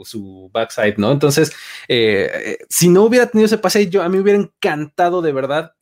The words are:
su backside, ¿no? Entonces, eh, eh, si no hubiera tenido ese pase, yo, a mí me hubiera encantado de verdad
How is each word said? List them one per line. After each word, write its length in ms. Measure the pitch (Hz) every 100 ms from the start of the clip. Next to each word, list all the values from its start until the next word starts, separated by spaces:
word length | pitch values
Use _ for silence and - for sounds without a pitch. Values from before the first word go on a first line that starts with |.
| 95
su 440 | 110 98 95 95
backside, 420 | 117 113 - 107 104
¿no? 140 | 104
Entonces, 420 | 139 147 143 151 - - - -
eh, 400 | 127 110 101 92
eh, 240 | - - - -
si 180 | - 175
no 160 | 180
hubiera 240 | 220 247 240
tenido 180 | 220 214
ese 100 | 220
pase, 320 | 185 208 202
yo, 120 | 196
a 60 | 170
mí 80 | 190
me 60 |
hubiera 160 | 196 202
encantado 840 | 190 _ 196 151 147 - 175 180
de 120 | 165
verdad 400 | 135 131 147 165 _